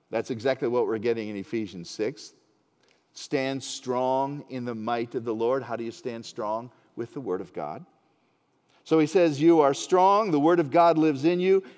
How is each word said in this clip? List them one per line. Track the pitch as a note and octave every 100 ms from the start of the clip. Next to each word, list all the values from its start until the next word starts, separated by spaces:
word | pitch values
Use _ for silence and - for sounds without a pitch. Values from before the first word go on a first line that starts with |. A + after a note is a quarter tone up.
| -
That's | A2+ A2
exactly | A#2 B2+ B2+ B2+
what | B2 G#2
we're | A2+
getting | A2+ A2+ G#2+
in | G#2
Ephesians | F#2+ A#2 G#2 F#2 E2+
six. | - A2 C#3+ - _ _ _ _ _ _ _ _
Stand | - - D3 C3+ C3+
strong | B2+ - B2+ B2+ B2+ C3 C3+ C#3+ -
in | B2+
the | B2
might | A2+ A2 A#2+ A#2
of | B2+
the | A#2
Lord. | A2 A#2 C3+
How | A#2 A#2
do |
you | A#2
stand | A2 B2+ A#2 A2
strong? | - G#2+ A2 B2 _ _ -
With | A#2
the | D3
word | A#2 F#2
of | F2
God. | - D2+ F#2+ F3+ _ _ _ _ _ _ _ _ _
So | - D#3+
he | D3+
says, | F#3+ E3+ C#3
"You | E3 E3
are | C#3
strong, | - - F#3 F#3 G3+ A3
the | D3
word | D3+ F3
of | D3
God | D#3+ E3+ D#3+
lives | D#3 C#3
in | D#3 F3+
you, | F#3 F#3+ F#3+